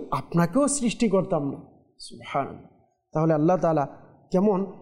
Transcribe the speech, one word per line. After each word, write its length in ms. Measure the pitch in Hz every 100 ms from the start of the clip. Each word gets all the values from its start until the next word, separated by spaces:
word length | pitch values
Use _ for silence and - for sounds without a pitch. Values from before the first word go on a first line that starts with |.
| -
আপনাকেও 580 | 139 - 170 170 262 285
সৃষ্টি 400 | - 233 - 226
করতাম 420 | 190 185 160 143
না। 80 | - - - _ _
সুবহানাল্লাহ। 680 | - 117 - 143 127 87 - _ _ _ _
তাহলে 220 | 156 160
আল্লাহ 220 | 156 160 185
তাআলা 320 | 170 156 139 - - - _
কেমন 360 | 185 208 185 196 -